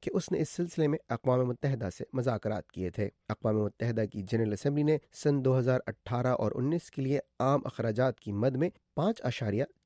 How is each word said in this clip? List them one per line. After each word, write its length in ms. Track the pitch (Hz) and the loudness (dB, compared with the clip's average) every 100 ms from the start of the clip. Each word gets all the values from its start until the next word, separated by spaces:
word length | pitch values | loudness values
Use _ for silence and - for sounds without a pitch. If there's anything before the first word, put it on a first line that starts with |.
کہ 100 | - | -2
اس 180 | - - | -2 -2
نے 80 | 185 | -2
اس 80 | 151 | -2
سلسلے 400 | - 175 - 156 | -2 -4 0 0
میں 100 | 151 - | 0 -2
اقوام 380 | 117 - 127 127 | -2 2 2 2
متحدہ 420 | 120 143 131 98 - | 0 -2 -2 -4 -6
سے 60 | - | -6
مذاکرات 600 | 131 127 110 107 104 - | -2 -2 -2 -2 -4 -6
کیے 180 | - 92 | -6 -4
تھے۔ 180 | - 104 - - | -2 -4 -6 -8
اقوام 300 | 107 113 107 | -4 0 2
متحدہ 460 | 104 - 117 113 110 | 0 -2 -2 0 -2
کی 100 | 104 | -4
جنرل 300 | 95 113 113 | -2 0 0
اسمبلی 300 | 104 143 143 | 0 0 2
نے 160 | 147 156 - | 2 0 -2
سن 320 | - 151 143 | -4 0 2
دو 140 | 131 131 | 4 4
ہزار 220 | 123 127 - | 4 2 -2
اٹھارہ 400 | - - 120 123 | -10 -4 -2 0
اور 260 | 127 107 | 0 0
انیس 360 | - 127 170 - | 0 0 -2 -4
کے 120 | - | -4
لیے 160 | 135 139 - - | -2 -2 -2 -2
عام 220 | 127 143 | 2 2
اخراجات 560 | - - 113 107 131 - | 0 -4 -2 2 0 0
کی 120 | - | -4
مد 240 | 101 123 131 | 0 0 2
میں 140 | 170 - _ | -2 -4 _
پانچ 260 | - 170 226 | -2 -2 0
اشاریہ 400 | - - 113 104 139 _ | -4 -2 -2 0 -2 _